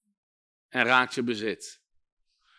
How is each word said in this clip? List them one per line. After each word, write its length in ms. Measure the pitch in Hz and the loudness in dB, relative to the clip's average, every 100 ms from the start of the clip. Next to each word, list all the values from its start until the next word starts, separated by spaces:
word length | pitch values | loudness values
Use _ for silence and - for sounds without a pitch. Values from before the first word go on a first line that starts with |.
| _ _ _ _ _ _ _ | _ _ _ _ _ _ _
En 160 | 131 | 0
raakt 300 | 117 127 123 | 4 4 2
je 80 | - | -2
bezit. 600 | 120 107 110 92 - - _ _ _ _ _ _ _ | -4 -4 -6 -8 -12 -20 _ _ _ _ _ _ _